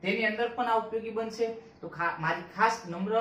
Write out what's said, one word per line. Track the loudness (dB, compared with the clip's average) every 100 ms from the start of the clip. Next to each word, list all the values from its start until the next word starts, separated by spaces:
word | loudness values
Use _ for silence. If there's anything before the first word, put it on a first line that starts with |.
તેની | 0 2
અંદર | 2 0 -2
પણ | 0 2
આ | 2
ઉપયોગી | 2 -4 -2
બનશે. | -4 -4 0 -2 -2 -12 -14
તો | -12
ખા-, | -2 -2 0
મારી | 0 -2 -4 2
ખાસ | 4 4 -4
નમ્ર, | -4 2 2